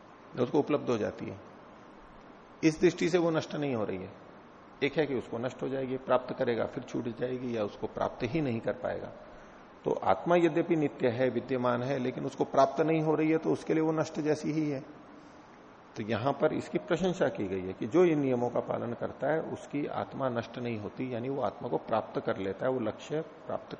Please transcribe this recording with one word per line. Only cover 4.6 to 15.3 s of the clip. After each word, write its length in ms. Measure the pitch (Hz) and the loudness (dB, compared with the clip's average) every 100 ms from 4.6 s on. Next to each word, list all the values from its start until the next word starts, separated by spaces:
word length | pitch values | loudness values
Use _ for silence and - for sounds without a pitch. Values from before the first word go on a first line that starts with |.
| - - | -18 -2
एक 100 | 139 | 0
है 140 | 165 143 | 2 0
कि 80 | |
उसको 240 | 127 - 117 | 0 -4 -4
नष्ट 240 | 117 - | -4 -4
हो 60 | 143 | -4
जाएगी, 280 | 131 135 127 | -4 -2 -2
प्राप्त 380 | - 123 - - | 2 2 2 -2
करेगा 280 | 123 113 107 | 0 2 0
फिर 180 | - | -4
छूट 200 | 123 135 | -6 -4
जाएगी 520 | 120 113 127 127 127 113 | -4 -2 -4 -2 -2 -2
या 80 | |
उसको 220 | 104 - 107 | -2 -4 -6
प्राप्त 320 | - 104 - | -2 -2 -2
ही 180 | 120 160 | -2 0
नहीं 200 | 143 113 | 0 0
कर 120 | 107 | -2
पाएगा। 400 | - 98 92 98 - - - - - - - | -2 -2 -4 -6 -12 -16 -18 -20 -20 -20 -6
तो 80 | - | -2
आत्मा 440 | - - 95 - 175 | 0 2 2 4 6
यद्यपि 400 | 170 156 165 165 | 6 4 2 2
नित्य 320 | 143 - 127 | 2 2 0
है, 200 | 117 131 | 2 2
विद्यमान 540 | 117 - 131 123 123 | 2 0 0 2 2
है, 160 | 123 139 | 0 -2
लेकिन 260 | 127 131 | -2 -2
उसको 200 | 139 - | -4 -2
प्राप्त 360 | 147 143 135 - | 0 6 6 6
नहीं 220 | 156 160 | 2 4
हो 120 | 156 | 4
रही 160 | 151 156 | 4 4
है, 80 | 160 | 4
तो 120 | 160 | 2
उसके 240 | 147 - | 0 2
लिए 80 | 160 | 2
वो 100 | 160 | 2
नष्ट 280 | 160 147 - | 2 0 -2
जैसी 320 | 151 151 160 | 0 0 0
ही 180 | 151 151 | 0 0
है। 100 | 135 - - - - - | -2 -6 -16 -20 -20 -20